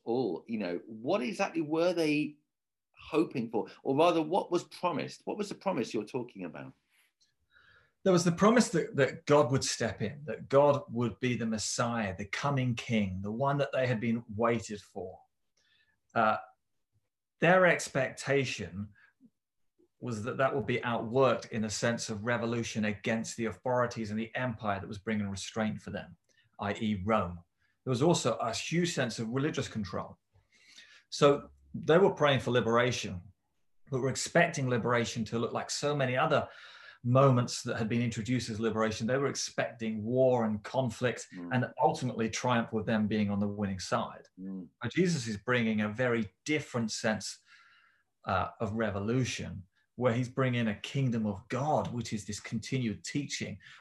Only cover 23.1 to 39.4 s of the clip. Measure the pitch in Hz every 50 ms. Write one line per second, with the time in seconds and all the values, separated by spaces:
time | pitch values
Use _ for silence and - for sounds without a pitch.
23.1 | 113 113 110 - - 117 113 107 98 - - 127 123 123 123 120 - 113 110 101
24.1 | 107 110 113 - - 131 127 123 107 - 113 104 98 95 - - 110 98 - 113
25.1 | 110 104 101 98 98 95 - - - 113 110 107 104 - - - - 87 - -
26.1 | - - _ _ _ _ _ _ _ - 107 101 101 107 113 107 107 92 92 110
27.1 | 110 104 92 87 87 85 - _ _ _ _ _ _ _ - 131 127 113 147 175
28.1 | 165 - - 120 110 - 120 113 113 - - - 156 175 175 170 - 147 127 113
29.1 | - - 113 110 123 135 143 165 170 - - - - 110 98 - 104 101 95 -
30.1 | - - _ _ _ _ _ _ _ _ _ - - - - - - - _ _
31.1 | - - 151 143 143 143 - - - _ _ _ - - - 151 156 185 196 180
32.1 | - - 151 143 135 123 - 127 120 123 104 113 117 120 123 127 117 - - 95
33.1 | 92 87 87 - - _ _ _ _ _ _ _ _ _ - - 131 123 127 131
34.1 | - - - - - 175 170 170 - 147 131 127 123 113 - 117 123 120 113 -
35.1 | - 120 104 - 117 113 117 - 113 110 - - - - 147 147 147 143 131 127
36.1 | 127 131 156 165 143 117 101 - - - - - - - - - - - - 120
37.1 | 123 135 139 135 123 123 120 - - - - 120 113 110 113 107 120 117 120 113
38.1 | - 123 101 123 127 120 - 120 107 104 113 110 107 110 110 110 104 - 113 113
39.1 | 131 139 143 123 - -